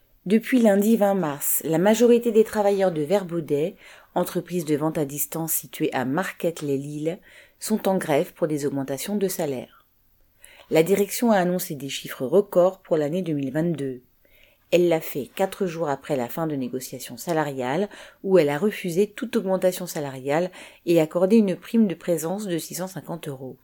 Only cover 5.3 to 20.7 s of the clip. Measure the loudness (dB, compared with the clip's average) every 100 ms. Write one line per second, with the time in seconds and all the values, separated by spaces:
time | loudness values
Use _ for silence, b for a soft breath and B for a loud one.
5.3 | -6 -4 -4 -6 -4 -2 -2 -2 -2 -4
6.3 | -4 -4 -4 -4 -4 -4 -6 -6 -6 b
7.3 | b b b -4 -2 0 0 2 0 0
8.3 | -2 -2 -2 -2 -4 -4 -6 -4 -2 -2
9.3 | -2 -4 -6 -10 _ _ _ _ _ _
10.3 | B B B B 4 4 2 0 0 2
11.3 | 4 2 -2 -4 -8 -8 -10 -10 -6 2
12.3 | 2 4 4 4 2 -2 0 0 -2 -2
13.3 | -4 -2 -2 -2 -2 -6 -8 -16 _ b
14.3 | b b b _ 2 4 2 -2 -8 -8
15.3 | -4 -4 -2 -6 -4 -4 -4 -2 -4 -2
16.3 | -4 -4 -4 -4 -6 -8 -12 -14 -12 -4
17.3 | -2 -2 -4 -4 -2 -4 B B B 2
18.3 | 4 4 2 -2 -2 -2 0 0 -2 -4
19.3 | -2 0 0 0 -2 -6 -6 -8 -6 -2
20.3 | 0 0 B B